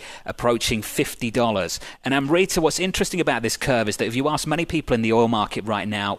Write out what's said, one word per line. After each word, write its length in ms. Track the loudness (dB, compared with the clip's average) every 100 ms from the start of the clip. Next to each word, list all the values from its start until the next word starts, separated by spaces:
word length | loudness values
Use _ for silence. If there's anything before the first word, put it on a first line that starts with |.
| -16 -16 -12
approaching 560 | -2 0 2 0 -2
fifty 480 | -2 -2 -2 -2 -4
dollars. 500 | 0 2 2 -2 -6 -12 -8
And 80 | -2
Amrita, 480 | 0 2 4 4 4
what's 180 | 2 2
interesting 400 | -2 0 -2 0
about 220 | 0 0
this 160 | 0 -2
curve 320 | 0 2 2
is 80 | 0
that 100 | -2
if 80 |
you 140 | 0 0
ask 180 | 0 -2
many 200 | -2 -2
people 260 | -2 0
in 80 | 0
the 140 | 4
oil 140 | 4 4
market 360 | 2 0 -2
right 240 | -4 -2 -2
now, 300 | -2 -2